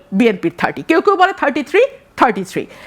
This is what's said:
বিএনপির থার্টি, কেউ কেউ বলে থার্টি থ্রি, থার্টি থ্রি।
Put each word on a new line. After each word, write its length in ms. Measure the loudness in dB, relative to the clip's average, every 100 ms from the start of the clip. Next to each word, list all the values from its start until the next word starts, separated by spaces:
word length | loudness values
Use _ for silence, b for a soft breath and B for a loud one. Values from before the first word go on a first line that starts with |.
| _
বিএনপির 400 | 0 2 0 -4 -2
থার্টি, 240 | -4 -2
কেউ 180 | 0 2
কেউ 160 | 2 2
বলে 160 | 0
থার্টি 300 | -2 -2 -2
থ্রি, 200 | 0 2 2 -2 _ 0
থার্টি 280 | 0 0
থ্রি। 220 | -6 -8 -8 B